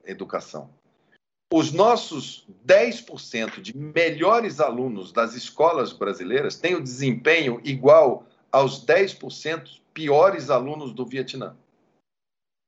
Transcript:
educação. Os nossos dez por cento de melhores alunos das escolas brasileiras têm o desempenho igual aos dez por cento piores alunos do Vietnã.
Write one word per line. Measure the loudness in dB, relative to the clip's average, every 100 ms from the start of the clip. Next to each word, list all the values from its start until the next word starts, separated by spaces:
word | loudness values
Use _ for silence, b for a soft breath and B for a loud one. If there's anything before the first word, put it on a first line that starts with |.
educação. | -16 -14 -8 -8 -10 -18 -18 _ _ _ _ _ _ _ -2
Os | 0 0
nossos | 2 4 2 -2 -12 -12 -16 _ -8
dez | 4 4 4 -4
por | -14 -18
cento | -10 -6 -6 -8
de | -14 -12
melhores | -6 0 0 0 2 2 0 -2
alunos | -2 -2 -6 -6 -8
das | -2 -2
escolas | -4 -12 0 2 2 -4
brasileiras | -4 -6 -6 -4 -2 -2 -4
têm | -4
o | -4
desempenho | -6 -4 -2 -2 2 2 0 -4
igual | -6 0 6 8 8 2 b b b
aos | 2 2 -2
dez | 2 2 2
por | -4 -16
cento | -12 -10 -10 -12 -20 _
piores | -8 0 4 4 2 0
alunos | -2 -2 -8 -10
do | -10 -10
Vietnã. | -8 -8 -8 -12 -14 _ _ _ _ _ _ _ _ _ _